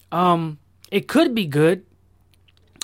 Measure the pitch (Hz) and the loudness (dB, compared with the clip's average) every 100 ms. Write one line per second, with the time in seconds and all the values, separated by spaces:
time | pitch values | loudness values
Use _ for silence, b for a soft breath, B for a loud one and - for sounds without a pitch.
0 | - 165 180 170 160 151 _ _ - 196 | -8 -2 2 2 -2 -8 _ _ -6 -6
1 | - 269 339 226 170 143 160 190 _ _ | -2 0 0 0 -2 0 2 0 _ _
2 | _ _ _ _ _ _ _ - | _ _ _ _ _ _ _ -18